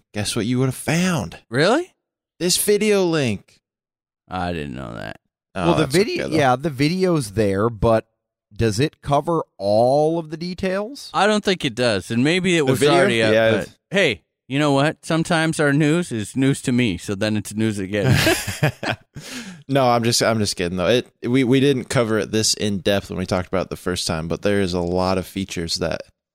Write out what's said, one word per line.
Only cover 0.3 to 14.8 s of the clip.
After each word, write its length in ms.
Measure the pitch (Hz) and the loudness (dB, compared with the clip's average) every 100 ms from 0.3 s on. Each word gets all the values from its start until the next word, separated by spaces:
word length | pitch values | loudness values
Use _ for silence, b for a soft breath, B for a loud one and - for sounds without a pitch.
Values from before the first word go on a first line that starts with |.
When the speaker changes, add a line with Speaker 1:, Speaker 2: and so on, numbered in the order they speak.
| 120 | -4
Speaker 1:
what 100 | 107 | -2
you 140 | 127 | 0
would 80 | 131 | 0
have 80 | - | -2
found? 640 | - 165 185 160 85 - - | -4 -2 0 -2 -6 -10 -8
Speaker 2:
Really? 440 | 123 175 285 359 _ _ _ _ - | 0 2 2 -2 _ _ _ _ -6
Speaker 1:
This 160 | 175 - | -2 0
video 400 | - 208 214 202 | 2 2 4 2
link. 560 | 180 160 127 98 _ _ _ _ _ _ _ _ - | 2 0 0 -2 _ _ _ _ _ _ _ _ -10
Speaker 2:
I 240 | 92 87 | -6 -4
didn't 220 | 85 71 64 | -4 -6 -10
know 180 | 60 57 | -10 -12
that. 240 | 52 - _ _ _ 95 | -12 -14 _ _ _ -2
Speaker 1:
Oh, 100 | 165 | 0
Speaker 3:
Well, 80 | 156 | 2
the 60 | |
Speaker 1:
that's 120 | 151 160 | 2 2
Speaker 3:
video, 300 | 226 359 139 | 0 -2 -2
Speaker 1:
okay, 60 | |
though. 60 | 151 | 0
Speaker 3:
yeah, 160 | 131 127 | 2 2
the 140 | 160 | -2
video's 640 | 127 151 185 185 160 107 | -2 -2 0 0 0 -2
there, 360 | 101 101 95 113 | -2 0 2 0
but 380 | 107 117 113 - _ _ _ _ 101 | 0 2 2 0 _ _ _ _ -2
does 240 | 113 101 | -2 0
it 220 | 151 _ | -2 _
cover 420 | 135 143 147 160 - - | -2 0 2 -2 -2 -6
all 600 | 98 107 120 143 156 165 | 2 4 4 4 2 0
of 100 | 156 | -6
the 80 | 156 | -10
details? 720 | 175 180 190 190 214 285 - | -10 -6 -4 -4 -6 -12 -6
Speaker 2:
I 140 | 156 202 | 0 2
don't 160 | 208 | 2
think 220 | 202 185 147 | 0 0 -2
it 100 | 110 | 0
does, 340 | 123 101 - | 0 0 -2
and 120 | 117 | 0
maybe 320 | 139 180 185 170 | 2 2 2 2
it 40 | 135 | 2
Speaker 1:
The 60 | |
Speaker 2:
was 80 | 127 | 2
Speaker 1:
video? 160 | 143 139 | 4 4
Speaker 2:
already 260 | 131 117 | 4 2
up, 100 | 110 | 4
Speaker 1:
Yeah, 180 | 110 113 | 4 4
Speaker 2:
but 80 | 107 | 2
Speaker 1:
it's 140 | - - - | -2 -12 -6
Speaker 2:
hey, 300 | 190 165 95 _ _ - | 0 0 -2 _ _ -6
you 120 | 139 | 0
know 120 | 151 | 2
what? 300 | 139 | 2